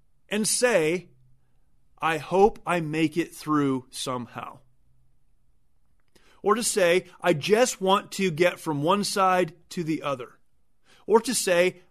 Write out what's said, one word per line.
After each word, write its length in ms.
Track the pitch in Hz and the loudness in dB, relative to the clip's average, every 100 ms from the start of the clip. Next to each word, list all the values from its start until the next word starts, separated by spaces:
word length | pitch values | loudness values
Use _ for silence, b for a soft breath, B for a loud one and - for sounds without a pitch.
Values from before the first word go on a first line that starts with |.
| _ _ - | _ _ -8
and 180 | 214 208 | -4 -2
say, 640 | - 247 196 156 185 - - - - _ _ _ _ _ _ | 0 2 2 2 -2 -6 -20 -20 -20 _ _ _ _ _ _
"I 160 | 156 156 | -4 -4
hope 420 | - 180 220 - 160 | -2 4 4 2 -4
I 140 | 175 | -2
make 380 | 151 156 156 165 | -2 -2 -2 -2
it 180 | - - | -6 -8
through 520 | 151 147 139 131 127 | -2 0 0 -2 -6
somehow." 720 | - 139 127 117 120 - - _ _ _ _ _ _ _ _ _ _ _ _ _ _ _ b b b | -10 -8 -8 -8 -14 -16 -16 _ _ _ _ _ _ _ _ _ _ _ _ _ _ _ b b b
Or 140 | 196 220 | 0 0
to 80 | |
say, 420 | - 208 175 185 B B | 0 2 2 2 B B
"I 140 | 180 | -2
just 480 | 156 165 214 247 - | 0 2 2 2 0
want 300 | 185 202 180 | 0 0 0
to 180 | - 190 | -4 -2
get 280 | 151 175 - | 2 0 0
from 220 | 160 143 | -6 -2
one 220 | 190 208 | 0 0
side 500 | - 208 190 185 165 - - | 0 0 2 2 0 -6 -12
to 140 | 185 | -8
the 180 | 160 143 | -4 -4
other." 380 | 143 131 113 _ _ _ _ _ b b - | -4 -8 -10 _ _ _ _ _ b b 0
Or 140 | 220 | 0
to 140 | 262 | 2
say, 480 | 220 196 175 180 180 B | -2 0 2 2 -2 B